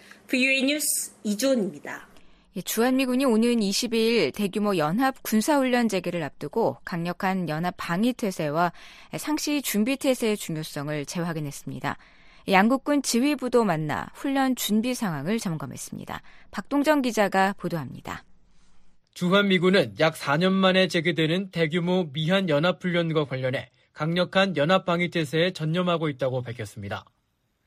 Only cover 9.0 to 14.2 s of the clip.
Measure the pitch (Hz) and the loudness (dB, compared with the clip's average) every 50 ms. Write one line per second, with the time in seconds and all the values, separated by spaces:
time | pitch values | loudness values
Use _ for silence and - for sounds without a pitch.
9 | - - - - - 302 302 311 - 302 294 285 - - - 202 214 262 269 - | -16 -10 -8 -6 -4 -2 -2 -2 0 0 -2 -2 -2 0 0 0 0 0 0 0
10 | - 277 254 - 247 220 214 - - - 165 156 156 - - 147 143 151 151 147 | 2 0 2 2 0 -2 -2 -2 -4 -6 -6 -6 -6 -8 -8 -8 -6 -4 -4 -6
11 | 143 - - 175 165 175 156 160 151 143 - - - 139 135 131 - 139 - - | -6 -6 -6 -6 -4 -4 -4 -6 -6 -8 -10 -10 -12 -12 -10 -6 -6 -6 -6 -8
12 | - - _ - - - - - - - 190 185 202 233 269 262 - 294 294 285 | -12 -20 _ -20 -20 -20 -20 -10 -2 2 4 6 6 6 4 0 0 0 0 0
13 | - - - 233 262 294 294 262 262 247 247 240 226 196 160 156 156 147 127 87 | 0 2 2 2 2 2 0 -2 -2 2 4 4 4 4 2 0 -2 -2 -4 -4
14 | - - - - | -6 -8 -10 -6